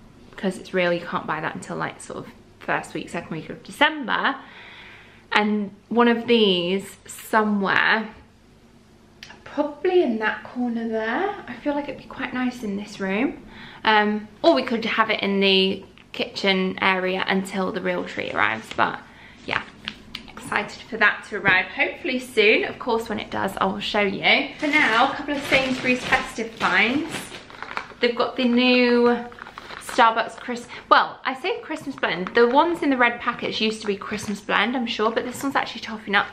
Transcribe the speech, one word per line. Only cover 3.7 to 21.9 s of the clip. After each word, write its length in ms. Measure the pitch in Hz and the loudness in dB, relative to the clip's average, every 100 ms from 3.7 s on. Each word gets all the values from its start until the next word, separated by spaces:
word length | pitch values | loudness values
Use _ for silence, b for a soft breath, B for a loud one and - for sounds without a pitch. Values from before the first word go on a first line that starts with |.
| 190 294 311 226 175 208 277 B B B B B B B B B | 0 0 0 -4 -2 -2 -4 B B B B B B B B B
And 380 | - 214 214 202 - _ | 2 2 0 -2 -10 _
one 180 | 226 240 | 4 4
of 180 | 233 240 | 4 4
these 720 | 233 208 180 175 196 190 - - | 4 6 4 0 -2 -4 -14 -18
somewhere, 1040 | - - 226 214 208 190 - 160 214 214 - - _ _ - _ - _ - _ - - - | -18 -2 2 2 2 2 4 4 2 0 -10 -20 _ _ -20 _ -20 _ -20 _ -20 -20 -20
probably 580 | - - 294 - 370 359 | -8 -4 -4 -2 2 4
in 160 | 311 220 | 2 2
that 260 | 214 - | -2 -4
corner 440 | - 247 247 233 226 | -8 -4 -2 -2 -2
there. 480 | 220 220 254 392 403 - | -2 -2 -2 -2 -4 -12
I 60 | |
feel 220 | 247 294 285 | -6 -4 -2
like 120 | 285 | -4
it'd 140 | - | -10
be 60 | - | -14
quite 260 | - 254 | -10 -6
nice 300 | 254 254 240 | -4 -4 -4
in 140 | 214 196 | -6 -6
this 220 | 208 - | -8 -6
room. 380 | 190 196 277 - B B B B | -2 0 -2 -4 B B B B
Um, 440 | 220 214 208 214 208 - | 4 6 4 0 -6 2
or 140 | 330 285 | 4 4
we 80 | |
could 200 | 254 226 220 | 2 -2 -2
have 260 | - 220 | 0 0
it 100 | 208 | 0
in 180 | 196 196 | 0 2
the 460 | 196 190 190 196 - - - | 6 6 4 0 -8 -20 -14
kitchen 640 | - - - 202 190 185 190 | -6 -6 -2 0 2 0 0
area 420 | 196 185 185 185 - | 0 2 0 -2 0
until 440 | 190 190 196 185 | 0 0 -2 -2
the 80 | 220 | -2
real 260 | 185 180 180 | -2 -4 -4
tree 260 | - - | -8 -6
arrives, 360 | - 104 113 110 - | 0 0 0 -6 -2
but 240 | 95 - - B B B - | -2 -2 -12 B B B -6
yeah, 160 | - - - - - - - - | -4 -4 -12 -14 -14 -16 -18 -18
excited 540 | - - 220 208 - - | -18 -6 -4 -4 -10 -12
for 80 | 226 | 0
that 260 | 208 - - | 2 2 -6
to 80 | 208 | -2
arrive. 300 | 196 185 190 | 2 2 2
Hopefully 500 | - 339 | -2 -2